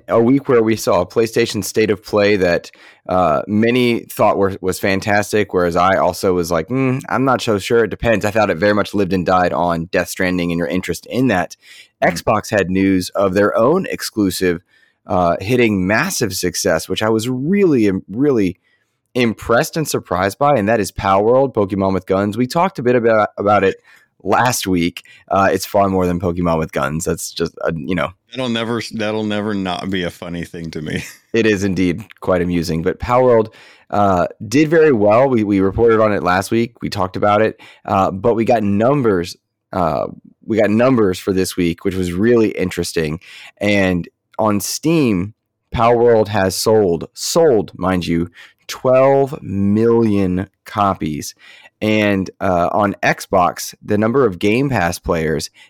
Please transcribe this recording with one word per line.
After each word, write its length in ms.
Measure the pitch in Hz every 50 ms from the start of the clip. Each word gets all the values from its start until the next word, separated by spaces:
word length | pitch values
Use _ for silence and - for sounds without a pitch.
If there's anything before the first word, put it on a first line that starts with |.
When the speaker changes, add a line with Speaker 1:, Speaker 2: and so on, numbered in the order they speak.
| - -
Speaker 1:
a 120 | 90 117
week 280 | 117 120 135 139 135 -
where 140 | 131 117
we 120 | 110 113 113
saw 260 | 104 - 123 104 87
a 60 | 92
PlayStation 560 | - - 120 113 113 - 120 117 - - 110
State 280 | 95 - - 113 110 104
of 120 | 104 -
Play 340 | - - - 104 101 101 107
that, 340 | 98 90 87 85 82 - - _ _ - - - _ _ -
uh, 340 | 90 92 90 80 76 67 -
many 540 | - 104 104 113 117 120 127 123 120 117 107 -
thought 340 | - - - 117 104 78 85
were, 180 | 98 95 98 -
was 200 | 90 92 90 -
fantastic, 720 | - 101 95 95 90 107 101 104 101 - - 107 101 -
whereas 240 | - 92 87 87 82
I 200 | 87 87 95 95
also 380 | 78 73 87 87 - - 98 90
was 160 | 90 85 82
like, 180 | 87 82 82 -
"Mm, 340 | 123 131 135 131 127 139 - -
I'm 160 | - 113 131
not 160 | 135 123 113
so 180 | - 123 107 98
sure. 260 | - - 120 117 113
It 60 | 95
depends." 340 | 95 - - 117 113 98 95
I 60 | 104
thought 200 | 98 110 107 98
it 60 | 87
very 180 | 78 98 104 104
much 200 | 104 95 - -
lived 180 | 104 101 85
and 140 | 98 92 82
died 260 | 85 92 92 90 87
on 340 | - 67 87 87 85 85 82
Death 220 | 87 - 92 87 -
Stranding 420 | - - 95 90 90 90 85 87
and 80 | 85 85
your 100 | 85 71
interest 380 | 80 92 - - 82 - -
in 220 | - 85 117 135 127
that. 280 | 104 90 85 - - _ _ - - - - _ _ -
Speaker 2:
Mm. 100 | - 160
Speaker 1:
Xbox 380 | 175 165 - - 113 104 - -
had 200 | 113 101 92 85
news 400 | 92 95 98 98 98 92 90 -
of 240 | - 95 101 98 90
their 220 | 101 101 101 -
own 300 | 107 113 131 165 190 175
exclusive, 760 | - - - - - - 110 101 92 90 - 95 90 85 82 _ _ _ _ _ _ _ _ _
uh, 300 | - 92 92 90 85 85 -
hitting 460 | 92 101 127 120 120 113 104 95 90
massive 480 | 92 107 113 151 190 - - - 98 95
success, 540 | - - 90 85 - - 98 82 80 - -
which 140 | 92 -
I 80 | 110 110
was 180 | 113 110 107 127
really, 600 | 127 127 135 156 202 202 196 175 147 120 107 101 92 95 - -
really 500 | 95 117 143 147 135 113 98 87 87 _ _ _ _ _ _ _ _ _ _ _ -
impressed 600 | 123 123 113 104 - - - 117 120 151 - -
and 100 | 170 151
surprised 520 | - - 123 - - 90 87 95 98 - -
by, 160 | 143 143 147
and 120 | 120 98 104
that 120 | 117 113
is 100 | 98 85
Palworld, 640 | - - - 98 95 98 104 113 123 131 139 135 -
Pokemon 400 | 110 104 95 101 95 98 95 95
with 120 | 92 -
Guns. 320 | - 95 95 101 104 101 113
We 80 | 127
talked 320 | 127 - 170 175 190 - -
a 40 |
bit 140 | 120 120 123
about, 320 | 127 110 117 110 107 104 - -
about 280 | - 104 101 104 101 95
it 120 | 95 92 - _ _ - - _ _ _ _ -
last 400 | 92 107 - 117 127 117 - -
week. 400 | 98 92 87 85 90 - - - - - - _ -
Uh, 220 | - 95 98 92
it's 140 | 73 98 -
far 240 | - - 101 98 98
more 160 | 95 92 92
than 120 | 90 87 87
Pokemon 400 | 101 90 85 90 87 85 82 80
with 140 | 80 80
Guns. 320 | - 80 69 67 76 82 -
That's 260 | 90 85 - - -
just, 240 | - - 85 80 - -
uh, 100 | - 80 85
you 180 | 82 67 71 92
know. 200 | 82 73 71 92 _ _ _
Speaker 2:
That'll 180 | - 127 131 123
never, 320 | 113 113 117 110 120 113 101 - -
that'll 300 | 110 104 107 107 110 107
never 280 | 107 104 104 101 110
not 380 | 104 98 95 92 90 - - 95
be 120 | 98 92
a 80 | 87 85
funny 360 | - - 92 87 85 85 82
thing 240 | - - 87 82 80
to 100 | 78 82
me. 240 | 78 80 85 90 80 -
<laughs> 60 | - - _ _ -
Speaker 1:
It 120 | 113 110
is 180 | 110 104 92 98
indeed 400 | 101 92 90 95 90 82 - - - - -
quite 220 | - - 92 90
amusing. 400 | 87 87 87 87 80 85 80 82
But 180 | 82 90 - -
Palworld, 520 | - - 123 127 127 127 120 113 107 110 _ - - - - _ _ -
uh, 380 | - 104 104 98 95 87 85 - - - 110
did 220 | 104 107 143 160 151
very 240 | 170 160 156 156
well. 360 | 135 107 101 104 104 117 135 139
We, 140 | 127 113
we 160 | 104 98 104 95
reported 420 | 95 98 90 107 117 117 113 110
on 120 | 110 107
it 100 | 101 87
last 300 | 71 87 90 95 98 -
week. 280 | 113 117 117 120 _ -
We 80 | - 85
talked 280 | - 101 92 95 -
about 260 | 101 104 104 104 107
it. 180 | 110 110 - _ - - - _ -
Uh, 280 | - 101 98 95 87
but 220 | 90 95 98 120 110
we 100 | 110 113
got 180 | 113 120 113
numbers. 720 | 104 101 101 101 110 127 143 147 123 113 98 87 85 92 - _ _ _ _ _ _ -
Uh, 340 | - 92 87 80 73 57 50 50 - - _ - _ _ -
we 100 | - 110 101
got 120 | 107 101
numbers 480 | 104 113 120 135 135 117 107 92 92 -
for 140 | - 104
this 240 | 95 92 92 - -
week, 280 | - 90 85 85 - -
which 120 | 98 90
was 160 | 95 92 87
really 380 | 87 90 107 117 120 117 110 101
interesting. 680 | - - 92 90 - - 87 - - 85 80 76 78 82 - - - - - - -
And 520 | - - 104 104 101 95 92 92 87 85 - _ _ _ _ - -
on 220 | 110 107 104 101
Steam, 760 | - - - - - 156 170 160 143 120 104 87 90 107 - _ _ _ _ _ _ - -
Palworld 540 | 123 117 117 120 117 120 120 117 110 110 104
has 260 | 107 104 95 92 90
sold, 540 | - - 113 110 110 104 90 85 78 78 - -
sold, 640 | - - - - 175 165 156 123 104 82 - -
mind 300 | - 85 92 92 90 82
you, 240 | 82 82 82 85 90 _ - - - _ _ _ -
twelve 760 | - - - 131 127 131 135 139 139 139 139 131 156 -
million 1080 | - 101 98 98 98 101 104 107 113 117 117 117 117 110 101 101 98 90 90 90 98 - _ _ -
copies. 720 | - - 107 101 98 92 - - 80 76 71 - - - _ - - - - - - _ -
And, 480 | 107 107 107 107 104 104 101 95 92 - - -
uh, 300 | - 98 92 87 85 -
on 220 | - 104 104 101 - -
Xbox, 720 | - 101 104 - - - - 92 87 85 - - - - - _
the 160 | - - 104 104
number 260 | 110 113 117 139 131
of 140 | 107 90 82
Game 320 | - 104 107 123 139 143
Pass 280 | 127 107 87 85 90 -
players 520 | - - 87 82 78 78 80 73 - - _ _ -